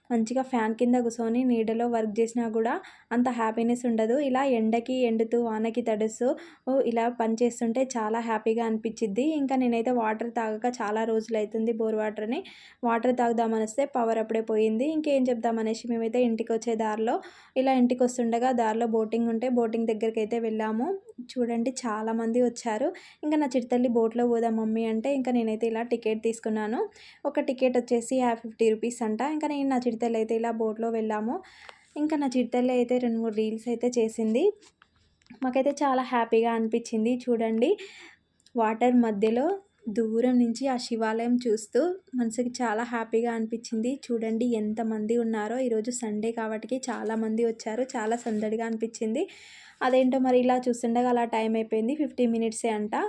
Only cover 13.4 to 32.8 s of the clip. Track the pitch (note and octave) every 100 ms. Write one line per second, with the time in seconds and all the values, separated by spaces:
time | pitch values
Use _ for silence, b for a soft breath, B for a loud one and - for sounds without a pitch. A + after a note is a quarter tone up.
13.4 | A3+ A3 G#3+ - C#4 B3+ A3+ A3 A3 A3+
14.4 | A3 G#3+ A3 A3 C#4+ D#4 D4+ C4+ B3+ A#3
15.4 | A#3 A3+ A3 A3 A#3+ A#3 A3+ A#3+ B3 A3+
16.4 | A3+ A3+ A#3 A3 A3 G#3+ A3 F4+ B B
17.4 | B C4 C4 C4 B3 B3 B3 B3 A#3 A#3
18.4 | B3+ A#3+ A3 A3+ A#3 A3+ A3 A#3 A#3 A3+
19.4 | B3+ B3 A3+ A3+ A3+ G#3+ A3+ A3+ G#3+ A#3
20.4 | A3+ A3 A3 A3 D#4 G4 A4+ E4 B3 B3+
21.4 | A#3 A#3 A#3+ B3 A#3+ G#3+ A3 A3+ A#3 A#3+
22.4 | A#3+ A#3+ A#3 G#3+ D4+ F#4+ B B D4+ D#4
23.4 | C#4+ C4 A#3+ B3 B3 A#3 A3+ A3+ A#3+ A#3
24.4 | A3+ A3 A3 A3 A3+ A3 C4 C#4 B3 B3
25.4 | A3+ A3 A#3 A3+ A#3+ A#3+ A3 A3 A3+ A3+
26.4 | A3+ A3 G#3+ C4 G#4 B B B D4 D4
27.4 | C#4+ B3+ B3+ B3 A#3+ A#3+ A#3 C4 B3 A#3
28.4 | A3+ A3 A3+ A3 A#3 A#3+ A3 G#3+ C#4 D4+
29.4 | D4+ C#4+ C#4 B3+ B3 A3 A#3+ A3+ A3 A3+
30.4 | A#3 A3+ A3 A3 A3+ A3+ A3 G#3+ A3 F#4
31.4 | B B B B B D4+ D4+ D4+ C#4 B3
32.4 | A#3+ B3 B3+ B3